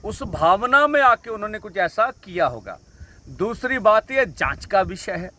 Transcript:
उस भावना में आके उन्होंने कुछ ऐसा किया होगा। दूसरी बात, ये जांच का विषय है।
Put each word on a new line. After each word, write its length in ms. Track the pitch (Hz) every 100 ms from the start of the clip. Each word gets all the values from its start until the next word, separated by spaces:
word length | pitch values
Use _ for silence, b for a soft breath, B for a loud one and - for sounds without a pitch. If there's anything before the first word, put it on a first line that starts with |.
उस 180 | 202 202
भावना 640 | 240 165 160 190 247 277 294
में 160 | 294
आके 280 | 262 226 233
उन्होंने 280 | 220 208 214
कुछ 180 | 214 180
ऐसा 340 | 175 - 233 240
किया 220 | - 175 147
होगा। 320 | 120 98 90 _ b b b -
दूसरी 500 | 131 202 233 247 262
बात, 320 | 214 214 -
ये 160 | 269 233
जांच 380 | 131 139 139
का 160 | - 196
विषय 320 | 185 190 -
है। 180 | 175 180